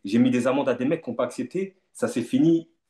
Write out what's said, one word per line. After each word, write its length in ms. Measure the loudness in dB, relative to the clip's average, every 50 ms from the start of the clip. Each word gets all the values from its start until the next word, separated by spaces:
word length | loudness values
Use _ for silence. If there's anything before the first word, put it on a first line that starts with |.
| -6
j'ai 160 | 0 2 4
mis 100 | 4 4
des 160 | 2 2 0
amendes 200 | 0 0 0 0
à 60 | 0 -2
des 100 | 0 0
mecs 200 | -2 -2 -2 -4
qui 60 | -8
n'ont 60 | -4
pas 80 | -4 -4
accepté, 540 | -4 -4 -8 -10 -6 -4 -6 -6 -6 -10 _ _ _ _
ça 160 | -6 -6 -4
s'est 120 | -2 -4
fini 480 | -4 -2 2 4 4 4 4 2 0 -6 _ _ _